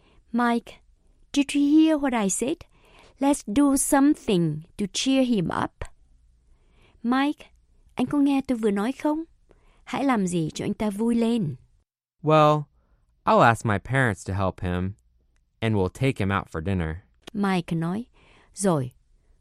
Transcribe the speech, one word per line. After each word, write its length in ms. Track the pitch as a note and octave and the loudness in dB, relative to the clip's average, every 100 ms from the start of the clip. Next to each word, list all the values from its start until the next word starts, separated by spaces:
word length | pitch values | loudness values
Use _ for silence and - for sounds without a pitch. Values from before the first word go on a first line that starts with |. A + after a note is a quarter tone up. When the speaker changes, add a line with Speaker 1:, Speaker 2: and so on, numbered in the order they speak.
| _ _ _ | _ _ _
Speaker 1:
Mike, 420 | A3+ A#3+ A#3+ - - _ _ _ _ _ | -2 0 -2 -4 -16 _ _ _ _ _
did 120 | - C4+ C#4+ | -2 0 0
you 60 | |
hear 400 | C#4+ D4+ D#4+ D4+ | 4 6 6 2
what 220 | C#4 A#3+ | 0 0
I 60 | G3 | 0
said? 280 | - A#3+ F4 - _ _ _ - _ | -2 -4 -6 -10 _ _ _ -20 _
Let's 340 | C#4 C#4+ - G#3 | 0 0 -2 0
do 220 | C#4+ C4+ | 2 2
something 840 | - C#4 C#4 D4+ - F#3+ E3 D3+ D#3+ - | 2 4 4 2 0 0 0 -2 -10 -8
to 80 | G#3 | -6
cheer 340 | - C4 C4+ B3+ | -4 0 2 2
him 220 | A3+ D#3+ - | 0 0 -2
up. 80 | - - - - _ _ _ _ _ _ _ _ _ _ | -4 -6 -16 -16 _ _ _ _ _ _ _ _ _ _
Mike, 420 | A#3 B3+ C#4+ D#4 - _ _ _ _ - | -2 0 0 -4 -12 _ _ _ _ -6
anh 100 | B3 | -2
có 120 | D4 | 2
nghe 240 | C#4+ C#4 C4+ | 2 2 0
tôi 100 | B3 | -2
vừa 140 | A3 | 0
nói 200 | G3+ G#3+ | 0 -2
không? 320 | C4+ D4+ D#4 E4 _ _ _ _ _ | -2 -2 -2 -6 _ _ _ _ _
Hãy 200 | - B3+ | -10 -4
làm 240 | C#4 A#3+ F#3 | 0 0 0
gì 220 | F3 D#3 | -2 -4
cho 120 | - - | -6 -6
anh 80 | |
ta 160 | G#3 G#3+ | -4 -4
vui 260 | G3+ A#3 A#3 | -2 -2 0
lên. 400 | A3+ A#3 F#3 B2+ _ _ _ _ _ _ | 0 0 -2 -6 _ _ _ _ _ _
Speaker 2:
Well, 400 | D3 D#3 D3+ D3+ D3 _ _ _ _ _ - | 2 4 4 2 -4 _ _ _ _ _ 0
I'll 140 | A3 | 4
ask 260 | C3 A2+ A#2 | 4 4 0
my 120 | G2 | -2
parents 440 | - C3 B2+ G2 - | -2 0 0 -2 -4
to 60 | |
help 280 | G2 F#2+ - | -2 -2 -4
him, 320 | F#2 F2+ F#2+ G#2 _ _ _ _ _ _ | -4 -4 -4 -8 _ _ _ _ _ _
and 160 | A2+ G#2+ | -2 0
we'll 140 | F#2 | -2
take 240 | - C3+ - | -2 -2 0
him 120 | G2 | -2
out 160 | G2 - | -2 -4
for 180 | E2 D#2+ | -8 -4
dinner. 300 | F#2+ D#2+ E2 - _ - | -4 -4 -6 -14 _ -12
Speaker 1:
Mike 420 | G#3+ G3+ F#3 - E3 | -4 -2 -2 -4 -6
nói, 300 | E3 G3 B3 _ _ _ _ | -4 -6 -10 _ _ _ _
"Rồi, 380 | - G3 D#3+ B2+ - _ _ _ _ | -4 0 0 -2 -10 _ _ _ _